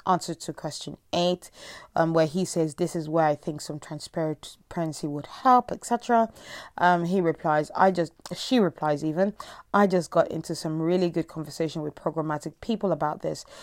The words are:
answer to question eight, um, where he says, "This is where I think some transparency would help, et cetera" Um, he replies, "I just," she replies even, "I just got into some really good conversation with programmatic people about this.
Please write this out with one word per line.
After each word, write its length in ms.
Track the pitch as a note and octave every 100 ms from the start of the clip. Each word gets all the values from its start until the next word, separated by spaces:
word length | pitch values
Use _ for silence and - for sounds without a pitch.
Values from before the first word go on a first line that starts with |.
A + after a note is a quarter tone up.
| -
answer 280 | D#3 -
to 200 | D#3+ -
question 420 | D3 D#3 - - - _
eight, 400 | F3 F3 F3+ - - - - -
um, 200 | - E3
where 140 | E3 D#3
he 180 | F3 F3+
says, 300 | F3 D#3+ D3
"This 200 | F3 F3
is 140 | D#3
where 160 | E3 D#3
I 100 | D3
think 240 | - D3
some 180 | - D3+
transparency 1300 | - D3+ - - D#3 D3+ - - - - E3 - D3+
would 200 | D3 -
help, 440 | - C4 B3 B3
et 140 | -
cetera" 480 | - A#3+ - A#3 A3+ - - - - -
Um, 280 | F3+ F3 E3+
he 140 | G3
replies, 520 | E3+ D#3 E3 D3+ D3+ -
"I 160 | F#3+
just," 220 | F3+ D#3+ _ -
she 240 | F3+ - B3+
replies 460 | F3+ - D3+ D3
even, 300 | D#3 D#3 G3+ - - - -
"I 120 | G3+ G3+
just 240 | F3+ D#3+
got 220 | E3+ -
into 240 | D#3+ D#3+ E3
some 260 | D#3+ D#3+
really 280 | D#3+ F3+ F3
good 180 | E3 D#3
conversation 540 | D#3+ D3+ - D#3+ D#3
with 140 | D3+ -
programmatic 580 | E3 D#3 D#3 D3+ D#3+ -
people 320 | - A3 G3
about 280 | D#3+ D3+ -
this. 220 | D#3+ D#3 - -